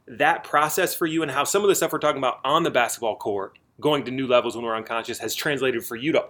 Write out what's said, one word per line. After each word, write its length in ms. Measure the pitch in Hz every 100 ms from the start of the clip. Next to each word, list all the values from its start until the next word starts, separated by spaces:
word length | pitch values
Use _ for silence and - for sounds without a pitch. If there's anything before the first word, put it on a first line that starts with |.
| -
that 380 | 117 147 156
process 500 | - 147 151 196 175
for 140 | - 170
you 160 | 160
and 80 | 156
how 140 | 135 139
some 180 | 202
of 60 | 202
the 60 | 180
stuff 180 | 160
we're 60 | -
talking 200 | 151 139
about 200 | 131 -
on 200 | 131 160
the 80 | 160
basketball 440 | 127 117 - 113 101
court, 420 | 113 101 98 _ _ -
going 240 | 147 147
to 80 | 120
new 160 | 131 131
levels 280 | 123 117 113
when 100 | 117
we're 100 | 110
unconscious, 440 | 110 117 110 110
has 140 | 110
translated 500 | - 160 139 131 117
for 120 | - 117
you 160 | 143
to 140 | 135